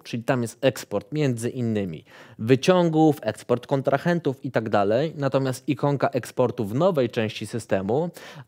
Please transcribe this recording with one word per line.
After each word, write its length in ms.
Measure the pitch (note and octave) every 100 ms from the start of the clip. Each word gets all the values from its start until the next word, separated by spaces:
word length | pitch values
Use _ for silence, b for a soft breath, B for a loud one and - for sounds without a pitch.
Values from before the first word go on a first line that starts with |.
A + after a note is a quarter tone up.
czyli 200 | - B2
tam 180 | A2+ C3
jest 160 | A2+ -
eksport 500 | C3+ B2+ - G2+ -
między 380 | D3+ D3 A#2 A#2
innymi 560 | B2+ A#2 G#2+ F#2+ D#2+ - B B B
wyciągów, 760 | A2 C3 - F3+ E3+ D#3 D#3 C#3
eksport 460 | A2 G#2+ - A#2+ -
kontrahentów 800 | C#3 C3 C#3 E3+ F3 D3+ B2+ C#3
i 60 |
tak 180 | B2+ A2
dalej. 440 | G#2 G2+ A2+ D#3+ D3+
Natomiast 540 | C#3 C3+ C3+ B2+ -
ikonka 400 | C#3 C#3+ C#3 C3+
eksportu 560 | C3+ - - B2 - G#2
w 100 | A#2
nowej 340 | F3+ D#3+ A#2+
części 380 | - G#2+ - B2
systemu 600 | A#2+ - G2 F#2+ B2+ F3 B B D3+